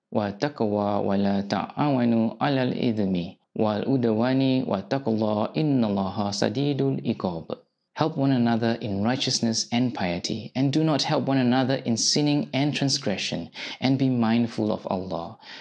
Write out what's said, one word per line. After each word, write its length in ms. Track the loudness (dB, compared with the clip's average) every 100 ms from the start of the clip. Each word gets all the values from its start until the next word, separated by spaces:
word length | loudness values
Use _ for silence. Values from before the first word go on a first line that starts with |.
| _
wa 180 | -2 -2
taqwa 720 | -2 -4 -2 0 0 0 0
wa 140 | 0 2
la 260 | 2 0
ta'awanu 960 | 0 -2 -4 -2 0 2 2 2 0 0
'alal 360 | 0 0 0
idhmi 640 | 0 0 0 0 0 -4 -10 _ -2
wal 260 | 0 0 0
udwani 800 | 0 2 2 2 2 2 2 0
wa 140 | -4
taqullah 720 | -2 -2 0 0 2 0 0 0
innallaha 760 | 2 2 2 0 -2 -2 -4
sadidul 720 | 0 0 0 -2 0 0 0
iqab." 560 | -2 -2 -2 -4 -8 -12 _ _ _ -2
Help 200 | -2 2
one 160 | 2
another 460 | 2 2 2 0 -2
in 240 | -2 -2
righteousness 640 | 0 0 -2 0 0 -2 -2
and 200 | 0 0
piety, 600 | 0 -2 -2 -4 -6 -6 -2
and 160 | 0
do 120 | 2 2
not 160 | 0
help 240 | 0 0 2
one 120 | 2
another 440 | 4 2 2 0
in 140 | 0 0
sinning 520 | 0 2 2 0 0
and 200 | 0 0
transgression, 760 | 0 0 0 -2 -4 -4 -6 -8 -12 -12 -2
and 160 | 2 4
be 100 | 4
mindful 640 | 2 4 4 2 0 -2
of 160 | -2 -2
Allah. 480 | -4 -2 -6 -6 -12 -18 -18